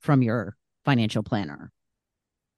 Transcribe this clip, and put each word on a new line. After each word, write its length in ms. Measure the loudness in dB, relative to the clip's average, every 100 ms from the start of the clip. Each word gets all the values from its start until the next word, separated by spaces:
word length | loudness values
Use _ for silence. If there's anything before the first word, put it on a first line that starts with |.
from 220 | 2 4
your 340 | 4 0 -4 -10 _ _
financial 380 | 0 2 2 -2
planner. 480 | -2 -4 -6 -12 -18 _ _ _ _ _ _ _ _